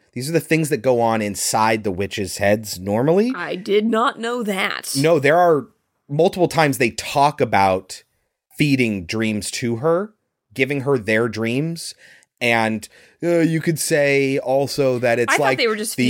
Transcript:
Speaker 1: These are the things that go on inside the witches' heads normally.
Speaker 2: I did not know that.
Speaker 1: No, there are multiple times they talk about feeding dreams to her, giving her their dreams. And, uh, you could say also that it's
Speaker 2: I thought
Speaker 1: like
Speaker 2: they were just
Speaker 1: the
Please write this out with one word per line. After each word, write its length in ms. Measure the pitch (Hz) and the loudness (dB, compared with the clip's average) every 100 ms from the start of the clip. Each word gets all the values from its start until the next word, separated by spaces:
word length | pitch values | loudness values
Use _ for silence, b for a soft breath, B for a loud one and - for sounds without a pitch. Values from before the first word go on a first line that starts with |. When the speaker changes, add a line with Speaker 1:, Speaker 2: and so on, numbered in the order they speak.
| _ | _
Speaker 1:
These 160 | 123 135 | -10 -4
are 40 | |
the 80 | 165 | -2
things 280 | 160 160 151 | 0 0 0
that 80 | 131 | 0
go 220 | 127 120 | 2 2
on 220 | 117 113 | 2 0
inside 640 | 104 95 - 117 110 113 | -2 -4 -2 2 2 2
the 60 | 104 | -2
witches' 460 | 90 98 - 95 - | -4 -4 -6 -6 -2
heads 400 | 101 107 110 90 | 0 0 -2 -8
normally. 520 | 95 107 139 185 233 | -4 0 2 2 0
Speaker 2:
I 220 | 254 165 180 | -4 -8 -8
did 300 | 202 202 226 | -2 0 2
not 320 | 220 254 - | 0 0 -2
know 240 | 226 247 | -6 -6
that. 520 | 214 190 202 - - 135 | -4 -4 -4 -6 -6 0
Speaker 1:
No, 220 | 151 165 | 2 4
there 180 | 139 165 | 4 4
are 320 | 175 151 - _ _ _ - | 4 2 0 _ _ _ -6
multiple 400 | 143 180 185 170 | 2 2 2 0
times 300 | 156 151 113 | 4 2 2
they 120 | 120 | 0
talk 500 | - - 147 147 - | -2 -4 2 2 2
about 640 | 117 104 98 95 - - _ _ _ _ _ - | 0 4 4 2 -4 -20 _ _ _ _ _ -2
feeding 480 | 151 131 117 98 82 | 0 2 0 -2 -4
dreams 440 | 110 110 107 - | -4 -2 -2 -6
to 240 | - 120 113 | -6 -4 -2
her, 360 | 151 170 208 _ _ _ _ | 0 -2 -4 _ _ _ _
giving 280 | - 131 143 | -4 -2 -2
her 160 | 131 135 | -2 -2
their 300 | 101 110 120 | 2 0 0
dreams. 680 | 107 113 127 160 165 - - b b b - | -2 -2 -2 -4 -6 -12 -16 b b b -4
And, 480 | 120 117 110 110 - b b b | 0 2 2 -2 -8 b b b
uh, 160 | 170 170 | 0 2
you 200 | 160 160 | 2 0
could 180 | 165 160 | -2 -2
say 600 | - 160 143 139 135 135 | 0 0 2 2 2 0
also 600 | 123 135 135 - 135 123 | 0 0 0 0 0 2
that 200 | 120 117 | 0 0
it's 140 | 120 | 2
Speaker 2:
I 40 | 202 | 2
thought 60 | |
Speaker 1:
like 140 | 139 135 | 2 0
Speaker 2:
they 100 | 240 | -2
were 80 | 214 | -2
just 200 | 220 | -6
Speaker 1:
the 60 | - | 0